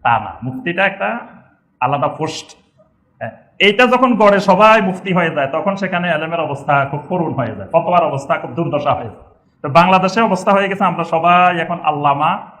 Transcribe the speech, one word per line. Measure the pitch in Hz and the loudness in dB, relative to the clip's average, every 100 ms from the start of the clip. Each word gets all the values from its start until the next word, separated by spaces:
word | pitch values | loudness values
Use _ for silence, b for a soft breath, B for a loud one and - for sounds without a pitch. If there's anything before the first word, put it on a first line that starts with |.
তা | 123 117 | 0 -2
না। | 101 - | -2 -10
মুফতিটা | 123 127 170 175 190 | -10 -8 -6 -2 -2
একটা | - 196 226 - - _ _ _ _ | -2 -6 -6 -12 -20 _ _ _ _
আলাদা | 127 147 151 | -2 -2 -4
পোস্ট। | 147 156 - - - _ _ _ _ _ _ | -4 -8 -8 -16 -20 _ _ _ _ _ _
হ্যাঁ, | 117 - _ _ | -14 -14 _ _
এইটা | 196 208 247 | 2 4 2
যখন | 247 254 220 | 4 2 4
গড়ে | 208 202 | 4 4
সবাই | 190 185 214 220 | 2 4 6 6
মুফতি | 190 185 196 | 2 -4 -2
হয়ে | 180 165 | 0 0
যায়, | 151 135 | -2 -2
তখন | 160 175 196 | -2 -4 -4
সেখানে | 190 175 175 | -4 -4 -2
এলেমের | 156 160 170 | -2 -2 -4
অবস্থা | 147 139 - 143 135 | -4 -6 0 0 0
খুব | 147 | -6
করুণ | - 143 - | -6 -4 -2
হয়ে | 131 113 101 | -4 -6 -6
যায়, | 95 | -2
ফতোয়ার | 165 165 175 | -2 2 2
অবস্থা | 160 139 - 160 | 2 -4 -4 -6
খুব | 131 | -4
দুর্দশা | 123 156 139 143 | -6 -4 -2 -2
হয়ে | 117 117 | -2 -4
যায়। | - - _ _ _ | -14 -20 _ _ _
তো | 147 | 0
বাংলাদেশে | 135 180 185 190 233 | 4 6 4 2 0
অবস্থা | 226 185 - | 0 0 2
হয়ে | 196 196 | 2 2
গেছে, | 196 | 0
আমরা | 190 170 | -2 -2
সবাই | 165 165 170 180 180 170 | -2 0 4 4 4 2
এখন | 160 165 | -4 -4
আল্লামা | 156 147 147 143 156 196 - - | -4 0 0 0 0 -2 -8 -20